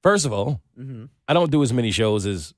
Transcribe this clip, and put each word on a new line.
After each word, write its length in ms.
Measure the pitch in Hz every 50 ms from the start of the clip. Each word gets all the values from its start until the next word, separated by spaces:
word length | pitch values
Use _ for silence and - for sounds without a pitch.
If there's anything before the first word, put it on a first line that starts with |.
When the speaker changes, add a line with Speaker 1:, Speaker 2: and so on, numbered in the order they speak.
Speaker 1:
first 240 | _ 180 208 202 147
of 80 | 135 107
all, 280 | 101 101 131 147 101 _ _ _ 117
Speaker 2:
Mm-hmm. 260 | 131 135 131 113 110 135 _ _ _
Speaker 1:
I 60 | - 151
don't 180 | 170 180 156
do 100 | 139 147
as 100 | 143 117
many 200 | 120 123 117 110
shows 340 | 95 110 113 107 107 107 95
as 300 | 101 98 87 78 - _